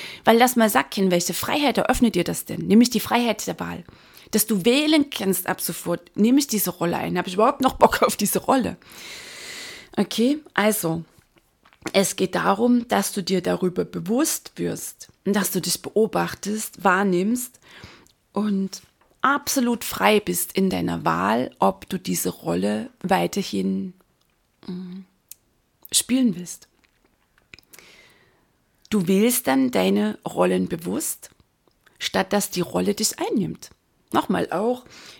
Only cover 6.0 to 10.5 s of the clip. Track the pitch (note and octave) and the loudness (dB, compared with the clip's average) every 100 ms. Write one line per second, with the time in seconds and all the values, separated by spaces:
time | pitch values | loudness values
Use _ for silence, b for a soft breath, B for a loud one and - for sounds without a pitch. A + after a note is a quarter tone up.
6 | - - A3 C#4 C#4+ G#3+ F3+ - E3+ - | -6 2 4 4 2 -2 -2 -2 -2 -2
7 | D#3+ F3 F#3 F#3 A#3+ D4 B3+ - A3 - | -2 -4 -2 2 2 4 0 4 4 4
8 | - - G#3 - - C4+ G#3 - B B | 0 0 -2 0 2 2 0 -6 B B
9 | B B B B B B B B B - | B B B B B B B B B -4
10 | G3 - B3 D4+ - | -2 2 2 0 -2